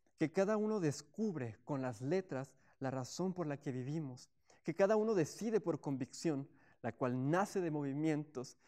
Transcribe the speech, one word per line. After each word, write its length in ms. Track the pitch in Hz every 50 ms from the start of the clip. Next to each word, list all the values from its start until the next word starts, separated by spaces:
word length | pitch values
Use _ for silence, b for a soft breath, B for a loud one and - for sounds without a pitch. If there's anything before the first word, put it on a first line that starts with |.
| _ _ _ -
que 140 | 160 139
cada 260 | - 190 196 196 220 208
uno 220 | 214 214 214 208
descubre 760 | 170 147 131 - - - - - 226 214 165 147 123 113 104 - _
con 160 | - 151 135
las 220 | 131 127 120 104
letras 500 | 127 139 175 190 185 - 147 131 139 - - b b b b b
la 120 | 135 131
razón 420 | 131 131 127 - - - 175 190
por 140 | 175 180 165
la 100 | 151 143
que 160 | 139 - 147
vivimos, 560 | 123 127 123 135 151 165 151 135 123 - - - _ b b b b b
que 120 | b 170 151
cada 220 | - 196 196 220
uno 180 | 214 214 226 220
decide 460 | 180 151 - - - 202 233 220 196
por 200 | - 170 156 143
convicción, 640 | - 151 139 127 131 - - - - 165 147 135 139 b b b b b b b
la 100 | - 117
cual 380 | - - 135 123 123 127 127 143
nace 320 | 165 180 202 - - 196
de 80 | 180 165
movimientos 880 | 151 147 143 139 135 147 156 160 151 147 151 147 - 127 127 - - b b